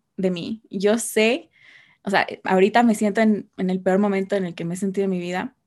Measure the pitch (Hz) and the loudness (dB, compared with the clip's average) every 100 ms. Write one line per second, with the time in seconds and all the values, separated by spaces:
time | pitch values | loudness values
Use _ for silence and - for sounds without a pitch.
0 | _ - 185 170 - 220 _ 196 202 233 | _ -4 -2 -2 -6 -10 _ -2 2 2
1 | - - 220 294 - _ - - _ _ | 0 0 2 0 -6 _ -20 -20 _ _
2 | - 190 - - - 190 196 233 240 214 | -2 0 0 -4 0 2 4 4 4 2
3 | 208 196 220 208 - - 185 185 185 185 | 0 2 2 2 -4 -6 -4 -2 0 2
4 | 208 196 196 202 180 170 170 185 196 190 | 2 0 -2 -2 -4 -6 -8 -4 -4 -2
5 | 196 180 175 180 233 - | -2 -2 -4 -6 -8 -12